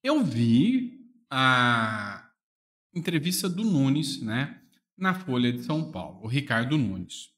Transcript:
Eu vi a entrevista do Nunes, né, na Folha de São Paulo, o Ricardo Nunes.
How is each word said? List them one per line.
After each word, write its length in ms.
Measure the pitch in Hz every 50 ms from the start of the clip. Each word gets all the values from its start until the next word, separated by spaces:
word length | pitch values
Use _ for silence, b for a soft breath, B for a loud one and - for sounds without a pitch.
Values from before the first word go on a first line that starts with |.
Eu 220 | - 254 311 302 233
vi 800 | 147 117 117 120 117 113 120 160 226 262 254 247 - - - - - _ _ _ _
a 1000 | 135 131 131 131 127 123 123 123 120 117 113 110 110 107 104 101 101 95 - _ _ _ _ _ _ _ _ _ _ _ _ _ _
entrevista 520 | 175 160 185 170 160 143 175 180 - -
do 160 | 185 175 185
Nunes, 600 | 226 220 185 139 135 135 139 151 - 135 - -
né, 340 | 123 107 110 123 143 147 - - b b b b _ _ _
na 160 | - 185 190
Folha 400 | 180 185 - - 127 123 123 123
de 120 | 120 120 -
São 260 | - 156 156 160 156
Paulo, 300 | - 92 85 73 90 -
o 60 | 110 110
Ricardo 500 | 123 139 - - 120 113 120 127 147 156
Nunes. 520 | 127 101 95 92 90 - - - - _ _